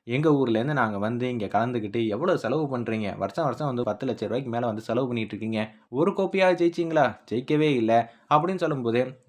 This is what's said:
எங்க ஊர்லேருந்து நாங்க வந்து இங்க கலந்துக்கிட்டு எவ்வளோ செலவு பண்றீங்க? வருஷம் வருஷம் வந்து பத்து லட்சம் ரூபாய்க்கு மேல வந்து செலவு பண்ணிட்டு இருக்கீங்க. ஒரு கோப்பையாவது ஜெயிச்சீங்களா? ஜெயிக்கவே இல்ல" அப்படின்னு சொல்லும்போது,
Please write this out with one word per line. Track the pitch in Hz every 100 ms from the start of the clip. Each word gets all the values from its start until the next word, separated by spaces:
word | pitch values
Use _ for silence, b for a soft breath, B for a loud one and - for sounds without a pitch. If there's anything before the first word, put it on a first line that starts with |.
| -
எங்க | 127 160
ஊர்லேருந்து | 143 127 110 131
நாங்க | 147 113 101
வந்து | 107 120 127
இங்க | 123 95
கலந்துக்கிட்டு | 101 120 123 104 117 113
எவ்வளோ | 101 180 156
செலவு | 113 147 143
பண்றீங்க? | 127 113 110 104 101
வருஷம் | 98 - 151
வருஷம் | 110 147
வந்து | 123
பத்து | 113 104 131
லட்சம் | 110 104
ரூபாய்க்கு | 117 127
மேல | 117 120
வந்து | 107
செலவு | 113 113 131
பண்ணிட்டு | 120 107
இருக்கீங்க. | 104 110 110 107 B B
ஒரு | 131 190
கோப்பையாவது | 196 190 190 185 170
ஜெயிச்சீங்களா? | 170 170 165 160 127 - -
ஜெயிக்கவே | 110 131 151 151 127
இல்ல" | 110 117 113 B B
அப்படின்னு | 151 175 185
சொல்லும்போது, | 165 139 117 117 131 -